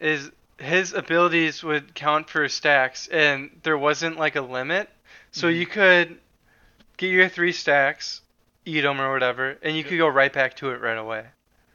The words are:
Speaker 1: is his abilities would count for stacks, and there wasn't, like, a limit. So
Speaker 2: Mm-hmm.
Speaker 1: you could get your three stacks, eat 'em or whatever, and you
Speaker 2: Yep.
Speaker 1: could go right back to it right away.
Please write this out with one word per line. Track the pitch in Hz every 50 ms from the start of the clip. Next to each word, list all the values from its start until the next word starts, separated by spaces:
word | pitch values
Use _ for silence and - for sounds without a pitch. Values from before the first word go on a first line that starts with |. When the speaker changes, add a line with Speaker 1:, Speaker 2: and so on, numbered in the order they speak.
Speaker 1:
is | - 156 156 143 139 - - _ _ _ _ -
his | - 135 170 185 190 180
abilities | - 190 - - 165 170 175 175 165 170 160 160 147 - -
would | 160 151 147 139 - _
count | - 143 151 151 151 160 -
for | - 156 147 139
stacks, | - - - 151 143 139 131 131 - - - -
and | 170 160 151 147 139 135 139 151 - - -
there | 165 156 143
wasn't, | 139 147 151 143 165 165 160 156
like, | 156 151 147
a | 147
limit. | 135 123 127 127 131 143 170 190 208 - _ _ _ _ - - - _
So | - 156 160 170
Speaker 2:
Mm-hmm. | 170 170
Speaker 1:
you | 175 -
could | - 208 196 185 180 175 175 165 175 - _ _ _ _ _ _ _ _ _ _ _ _ _ _ _ -
get | 180 185
your | 185 185 185 180
three | - 175 170 180 165
stacks, | - - 160 143 143 139 143 151 - - - - - - _ _ _ _ _ _ _ _
eat | 175 156 151 143
'em | 143 139 135
or | 135 135 135
whatever, | 131 127 123 120 123 131 135 143 -
and | - 156 156 160
you | 151
Speaker 2:
Yep. | 143
Speaker 1:
could | 175 165
go | 165 151
right | 131 139 135 139 -
back | 143 131 127 - -
to | 143 135
it | 123 120
right | 117 117 113 113
away. | 110 110 113 110 110 117 _ _ _ _ _ _ _ _ _